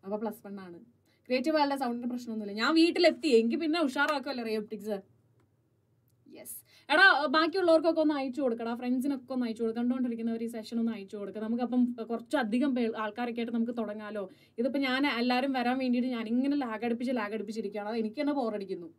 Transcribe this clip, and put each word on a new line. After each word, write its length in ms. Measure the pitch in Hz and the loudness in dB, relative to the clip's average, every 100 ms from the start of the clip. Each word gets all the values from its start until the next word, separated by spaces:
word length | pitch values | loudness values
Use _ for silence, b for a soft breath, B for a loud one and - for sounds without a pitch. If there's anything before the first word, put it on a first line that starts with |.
| 196 | -6
അപ്പൊ 120 | 214 | -6
പ്ലസ് 180 | 220 214 202 | -6 -8 -12
വൺ 80 | 202 185 | -14 -14
ആണ്. 120 | 170 - _ _ b _ | -18 -20 _ _ b _
ക്രിയേറ്റീവ് 280 | 254 285 311 | -2 2 2
വേൾഡ് 200 | 285 277 | 2 0
സൗണ്ടിന് 260 | 262 240 240 | -2 -4 -6
പ്രശ്നമൊന്നുമില്ല. 420 | 247 - 220 202 202 | -6 -8 -8 -6 -2
ഞാൻ 100 | 240 330 | 2 4
വീട്ടിലെത്തി, 500 | 339 339 339 - 320 233 | 4 6 4 4 4 6
എനിക്ക് 180 | 233 294 320 | 6 0 0
പിന്നെ 160 | 330 302 | 2 0
ഉഷാറാക്കുമല്ലോ 560 | 294 294 294 277 254 226 | 2 0 0 -4 -6 -4
റേ 60 | 220 | -4
ഒപ്റ്റിക്സ്. 340 | 214 214 202 202 - _ _ _ _ _ _ _ _ _ _ _ - - | -6 -10 -6 -8 -8 _ _ _ _ _ _ _ _ _ _ _ -20 -20
യെസ്. 200 | - - - b b | -16 -16 -18 b b
എടാ, 120 | 302 381 320 294 311 | 8 8 8 4 4
ബാക്കിയുള്ളവർക്കൊക്കെ 680 | 330 370 349 320 330 320 | 2 2 6 6 6 4
ഒന്ന് 120 | 302 294 | 2 2
അയച്ചു 240 | 269 247 | -2 -2
കൊടുക്കടാ, 300 | 269 233 233 233 | 0 0 -4 -4
ഫ്രണ്ട്സിനൊക്കെ 520 | 247 254 269 269 - 254 | -2 0 0 -4 -4 -4
ഒന്ന് 100 | 240 | -4
അയച്ചു 140 | 220 | -2
കൊടുക്കുക, 160 | 226 226 | -2 0
കണ്ടുകൊണ്ടിരിക്കുന്നവർ 640 | 240 262 247 226 226 226 233 | 0 0 -2 -2 -4 -2 -4
ഈ 20 | |
സെഷൻ 240 | 233 214 233 | -8 -6 -2
ഒന്ന് 100 | 226 208 | -2 -4
അയച്ചു 180 | 196 208 | -10 -10
കൊടുക്കുക. 200 | 196 208 220 | -8 -8 -4
നമുക്കപ്പം 360 | 233 240 247 240 - 220 | -2 0 2 0 0 -6
കുറച്ചധികം 600 | 233 - 294 233 240 294 254 | -8 -2 -2 0 0 2 2
പേ-, 180 | 233 226 | 0 -2
ആൾക്കാരൊക്കെ 380 | 214 208 240 233 | -6 -4 -6 -4
ആയിട്ട് 140 | 233 233 | -4 -2
നമുക്ക് 180 | 226 233 | -2 -2
തുടങ്ങാലോ. 440 | 214 214 214 208 196 B B - | -6 -6 -8 -8 -8 B B -2
ഇതിപ്പോ 200 | 247 277 269 | 0 0 0
ഞാൻ 200 | 254 285 233 | 2 2 2
എല്ലാവരും 300 | 247 247 277 262 | 2 2 0 0
വരാൻ 180 | 240 262 | 0 0
വേണ്ടിയിട്ട് 280 | 262 247 247 240 | 2 2 0 -2
ഞാൻ 100 | 220 | -2
ഇങ്ങനെ 240 | 240 277 285 | 0 2 0
ലാഗ് 220 | 254 214 233 | -2 -4 -2
അടുപ്പിച്ച് 260 | 233 254 247 | -2 -2 -2
ലാഗ് 160 | 208 214 | -2 -6
അടുപ്പിച്ചിരിക്കുകയാണ്. 520 | 202 220 196 208 208 | -6 -6 -6 -6 -6
അത് 60 | 233 | -4
എനിക്ക് 160 | 214 233 | -4 -2
തന്നെ 140 | 285 277 | -2 0
ബോറടിക്കുന്നു. 480 | 233 208 196 180 170 | -2 -4 -6 -8 -10